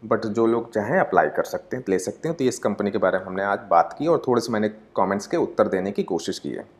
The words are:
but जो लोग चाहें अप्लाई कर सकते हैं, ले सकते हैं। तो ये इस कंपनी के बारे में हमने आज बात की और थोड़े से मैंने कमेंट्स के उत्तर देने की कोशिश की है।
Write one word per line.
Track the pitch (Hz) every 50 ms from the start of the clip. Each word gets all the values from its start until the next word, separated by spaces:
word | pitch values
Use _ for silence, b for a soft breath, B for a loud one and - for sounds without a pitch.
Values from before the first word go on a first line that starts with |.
| - 107
but | 117 107 110
जो | 110 101 113 113
लोग | 113 113 117 - - -
चाहें | 110 104 107 143 190
अप्लाई | 170 - - 87 78 76
कर | - - 82
सकते | - - 90 - - - 82
हैं, | - -
ले | 95 92
सकते | - - 101 - - 156
हैं। | 165 165
तो | 135
ये | 127
इस | 113 -
कंपनी | - 123 104 - - 101
के | 98 110
बारे | 95 92 90 92
में | 92
हमने | 95 92 95 98
आज | 101 101 98 - -
बात | - 82 - - - -
की | 143 160
और | 170 135 - -
थोड़े | 123 117
से | 113 -
मैंने | 120 107 107 107
कमेंट्स | 107 - - _ _ - 101 92 98 101 - -
के | - 170
उत्तर | - - - - 113 143
देने | - - - 196
की | 202 208 190
कोशिश | - 95 - - - 95 -
की | - 73
है। | - - - - _ _